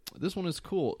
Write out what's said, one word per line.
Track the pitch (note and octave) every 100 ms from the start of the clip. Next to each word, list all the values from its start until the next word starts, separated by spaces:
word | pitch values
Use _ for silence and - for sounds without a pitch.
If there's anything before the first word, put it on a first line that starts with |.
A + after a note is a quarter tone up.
| - -
this | E3 F#3+
one | F3
is | -
cool. | - F#3+ B2 -